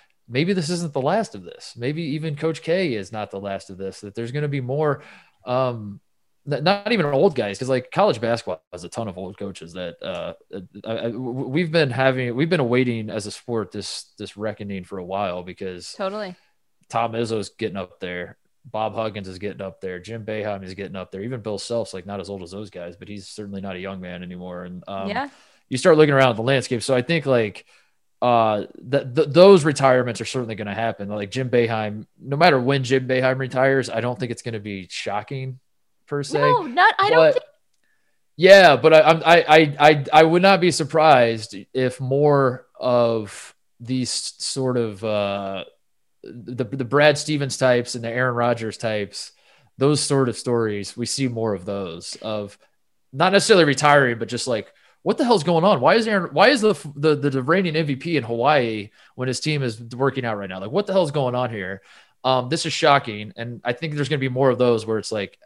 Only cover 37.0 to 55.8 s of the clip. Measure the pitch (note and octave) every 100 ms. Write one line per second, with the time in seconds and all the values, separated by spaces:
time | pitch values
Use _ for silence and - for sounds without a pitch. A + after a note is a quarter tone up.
37 | G4+ - D#4+ - - _ _ _ _ _
38 | _ _ _ - F3+ G3 F3 C3 D#3 D#3
39 | D3+ E3 D3+ E3+ D3 D#3 D3+ C#3+ D3 D3+
40 | C3 D#3 D#3+ F3 F#3+ F#3+ F3 - C#3+ D#3+
41 | D#3 C3 A#2 A2+ G#2+ G2 - C3 B2+ -
42 | C3 C#3 D3 C#3+ C3 B2+ - - B2+ B2
43 | A#2 A#2 G#2+ - - _ _ _ A#2+ C3
44 | A#2+ - - - - C3+ C3 B2 A2+ F#2+
45 | A2 G#2 G2+ G2+ G2 F#2+ - _ _ _
46 | _ _ - A#2+ G#2 B2 A#2 C3+ A#2 C#3+
47 | D3+ C#3+ - D3 C#3 - C3 B2 A#2+ A#2+
48 | A2+ A#2+ B2+ A#2+ A#2+ A2+ A2 - A#2 G#2+
49 | G2 - - _ _ _ _ - C3+ D3
50 | - C#3 B2+ A2 - A#2 A2+ G#2 G2+ -
51 | A#2 - C3 A#2 A2+ G2 F2+ G2+ F#2 E2+
52 | - - G#2+ G#2+ G2+ - _ _ _ _
53 | _ C3 F3+ G3 - G3+ D#3 C3 D3 C#3+
54 | C3 A2+ A2 A#2+ - A2+ - _ _ _
55 | E3 - B3 G#3+ D3+ E3+ F#3 E3